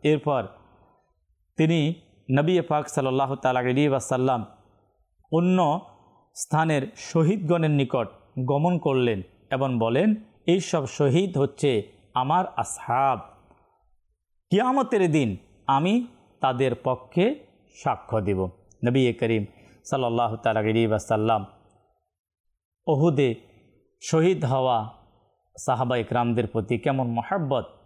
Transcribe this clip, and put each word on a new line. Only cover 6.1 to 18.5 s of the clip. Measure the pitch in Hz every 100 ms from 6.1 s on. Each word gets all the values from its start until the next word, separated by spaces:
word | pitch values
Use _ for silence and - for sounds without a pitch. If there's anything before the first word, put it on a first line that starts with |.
| _ _ -
স্থানের | - 156 160 151 131 -
শহীদগণের | - 170 160 208 156 170 156
নিকট | 147 135 131 110 - _ -
গমন | 127 143 165 175
করলেন | 151 131 120 101 87 _ _
এবং | 131 135 123
বলেন, | 113 123 208 214 - _ -
"এই | 180
সব | - 165 135
শহীদ | - 143 143 196 170
হচ্ছে | 135 - 147 113 - _ _
আমার | - 127 170 185 -
আসহাব। | - - - 123 135 120 - - _ _ _ _ _ _ _ _ _ _ _
কিয়ামতের | 190 254 269 262 226 185
দিন | 156 123 92 _ _ -
আমি | 135 170 233 240 - _ _
তাদের | 135 123 135 120
পক্ষে | 131 123 - - 208 294 - _ _ -
সাক্ষ্য | 147 117 - 110
দেব।" | 98 95 92